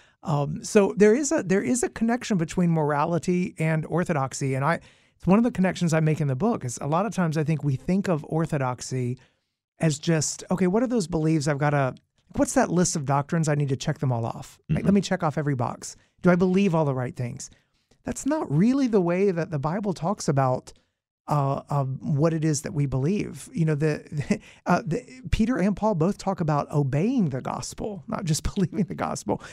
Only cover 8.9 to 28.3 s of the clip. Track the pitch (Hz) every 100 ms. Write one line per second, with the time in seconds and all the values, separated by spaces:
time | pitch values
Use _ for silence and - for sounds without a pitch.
8.9 | 131 123 127 _ _ _ _ _ - 165
9.9 | 143 165 165 - - - 180 180 208 247
10.9 | 247 160 170 156 160 143 143 147 147 131
11.9 | - _ _ _ - 277 269 - 170 175
12.9 | 175 135 139 139 170 156 143 139 135 -
13.9 | 147 135 117 113 - - - - 156 170
14.9 | 202 - 185 160 151 147 131 117 - -
15.9 | - _ _ 180 180 185 185 196 165 147
16.9 | 131 123 - 123 131 - - _ _ _
17.9 | _ - 240 269 311 - 147 220 277 254
18.9 | 208 170 180 202 170 151 147 151 190 208
19.9 | 170 165 208 - 139 131 127 - - _
20.9 | _ _ _ - 147 139 139 - 143 135
21.9 | 131 - 139 165 160 156 147 - 147 143
22.9 | 131 143 202 - 139 - 254 160 147 156
23.9 | 151 - 151 - 220 - - - 180 -
24.9 | - - 254 202 - 220 254 190 196 214
25.9 | 185 170 202 - 190 160 147 - 147 139
26.9 | 135 208 269 170 131 - - - - 220
27.9 | 196 - - 180